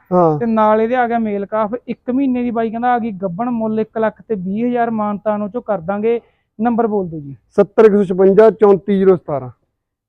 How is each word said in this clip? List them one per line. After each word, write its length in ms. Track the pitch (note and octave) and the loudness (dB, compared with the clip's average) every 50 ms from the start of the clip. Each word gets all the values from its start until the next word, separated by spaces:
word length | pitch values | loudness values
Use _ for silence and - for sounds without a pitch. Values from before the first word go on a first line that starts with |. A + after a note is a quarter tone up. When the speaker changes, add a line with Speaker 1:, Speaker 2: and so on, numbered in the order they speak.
| _ - F3+ | _ 0 2
Speaker 1:
ਹਾਂ। 260 | F3+ F3 D#3+ D3+ D3 | 4 4 4 2 0
Speaker 2:
ਤੇ 60 | A#3 | 0
ਨਾਲ 360 | A#3 A3+ A3 G#3+ G#3+ G#3+ A3 | 0 2 2 4 4 4 2
ਇਹਦੇ 140 | A3 A3+ B3 | 2 0 0
ਆ 120 | B3+ A#3+ | 0 0
ਗਿਆ 120 | A3+ A#3 A#3 | 0 0 -2
ਮੇਲ 260 | A3+ G#3+ G3+ G3+ G3 | -2 -2 -4 -6 -6
ਕਾਫ। 300 | G3 - G#3+ A3 G3 A3+ - _ | -4 -4 -4 -4 -4 -4 -8 _
ਇੱਕ 240 | - A3+ - _ - | -10 -12 -10 _ -4
ਮਹੀਨੇ 320 | B3 C4 C#4 C4+ B3 B3 A#3+ | -2 -2 0 0 -2 -2 -2
ਦੀ 80 | A#3+ | -4
ਬਾਈ 180 | G#3+ A3+ A3+ A3+ | -2 -4 -4 -4
ਕਹਿੰਦਾ 240 | G#3 A#3 A#3+ B3 B3 | -4 -4 -2 0 0
ਆ 60 | A#3+ | 0
ਗਈ 120 | A3 A#3 | -2 -4
ਗੱਭਣ, 380 | G3+ F3 F#3+ F#3+ E3+ F3+ A#3+ B3+ | -8 -6 -8 -6 -6 -6 -6 -4
ਮੁੱਲ 300 | A#3+ A3+ A3 A3 A3 A3 | -4 -4 -4 -2 -2 -4
ਇੱਕ 180 | A3 G#3+ - | -4 -6 -4
ਲੱਖ 240 | A3+ A3 G#3+ G#3+ - - | -4 -4 -4 -4 -6 -8
ਤੇ 80 | - A3+ | -8 -6
ਵੀਹ 320 | G3 F3 F#3+ F#3+ G#3+ A#3+ | -6 -4 -6 -4 -4 -2
ਹਜ਼ਾਰ, 220 | B3 A#3+ A#3+ A#3 A#3 | -2 -2 -2 -2 -2
ਮਾਨਤਾਨ 520 | A3+ G#3+ G#3 G#3 G#3 G3 - G#3+ G#3 G#3 | -2 -4 -4 -4 -6 -6 -4 -4 -4 -4
ਉਹ 80 | G#3 G#3 | -4 -6
ਚੋਂ 120 | G3 B3 | -8 -8
ਕਰ 160 | - - G#3 | -6 -4 -6
ਦਾਂਗੇ। 440 | F#3 D#3+ E3+ G3+ G#3 G#3 A3+ A#3 A3+ - _ _ _ _ _ _ - | -4 -4 -6 -6 -2 -2 -2 -2 -2 -6 _ _ _ _ _ _ -4
ਨੰਬਰ 260 | A3 A#3+ A#3 G#3+ A#3 | -4 -2 0 0 -2
ਬੋਲ 220 | A3 G#3+ G3+ F#3+ E3+ | -2 -2 -2 -4 -6
ਦਿਓ 100 | E3 D#3+ | -8 -12
ਜੀ। 160 | C#3+ C#3 C#3 - _ _ - | -14 -14 -18 -20 _ _ 0
Speaker 1:
ਸੱਤਰ 300 | - G3+ - - - A3+ | 0 0 0 4 4 4
ਇੱਕ 80 | A3 G3 | 6 6
ਸੌ 100 | G#3 G3+ | 4 0
ਛਪੰਜਾ, 460 | E3+ G3 F3+ G3 G3 G3 F#3+ A3 A3 | 0 0 2 4 4 6 6 6 6
ਚੌਂਤੀ 480 | - A3 G#3+ G3+ G3 E3+ - - G3+ | 4 4 4 4 4 4 2 -2 0
ਜ਼ੀਰੋ 180 | F#3+ F#3+ F#3+ F#3 | 2 4 4 4
ਸਤਾਰਾਂ। 340 | E3 - - D3+ C3+ B2+ B2 - _ _ _ _ _ _ _ _ _ _ | 2 0 -6 -8 -8 -8 -10 -16 _ _ _ _ _ _ _ _ _ _